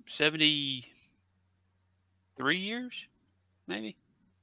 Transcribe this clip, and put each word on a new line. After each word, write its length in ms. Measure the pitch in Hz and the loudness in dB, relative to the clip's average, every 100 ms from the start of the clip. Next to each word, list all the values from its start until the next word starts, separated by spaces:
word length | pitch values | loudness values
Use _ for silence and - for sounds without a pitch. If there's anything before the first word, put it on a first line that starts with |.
| - | -6
seventy-three 2500 | - 151 156 151 147 139 127 - - - _ _ _ _ _ _ _ _ _ _ _ _ - 135 180 | 2 2 6 4 4 -2 -6 -10 -20 -20 _ _ _ _ _ _ _ _ _ _ _ _ -2 0 0
years, 480 | 196 240 247 - - _ _ _ _ _ - | 0 -6 -8 -12 -16 _ _ _ _ _ -8
maybe? 300 | 101 110 - _ _ _ _ | -6 -8 -12 _ _ _ _